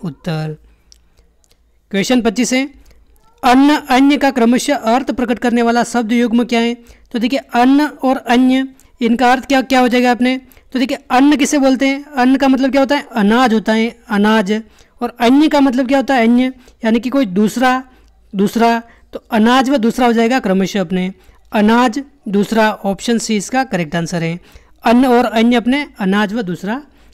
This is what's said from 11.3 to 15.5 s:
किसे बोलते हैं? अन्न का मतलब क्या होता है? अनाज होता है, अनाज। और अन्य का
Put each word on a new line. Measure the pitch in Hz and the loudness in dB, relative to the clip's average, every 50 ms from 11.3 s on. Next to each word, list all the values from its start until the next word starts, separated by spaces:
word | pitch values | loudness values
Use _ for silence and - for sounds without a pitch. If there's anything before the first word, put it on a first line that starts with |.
| 294 | 2
किसे | 240 285 277 302 294 | 0 -2 -2 0 0
बोलते | 269 269 262 226 277 | 2 2 2 2 0
हैं? | 269 277 277 285 | -2 -2 -4 -8
अन्न | - - 254 240 262 269 | -8 -4 0 0 2 2
का | 262 - 262 | 2 2 2
मतलब | 269 247 269 269 | 2 2 0 0
क्या | 226 277 | 0 0
होता | 269 233 285 | 0 0 -2
है? | 285 - - | -4 -4 -6
अनाज | - 226 196 202 220 247 269 240 220 | -4 0 0 2 2 2 2 2 0
होता | 220 - - | 0 0 -2
है, | 220 220 226 233 233 - _ - | -2 0 -2 -4 -6 -10 _ -6
अनाज। | 214 202 202 214 220 220 202 185 208 226 226 - _ - - _ _ _ | -2 0 2 2 2 0 0 -2 -4 -6 -6 -10 _ -20 -20 _ _ _
और | 247 233 - - | -10 -10 -4 0
अन्य | 240 233 262 285 311 | 2 2 4 4 4
का | 302 | 2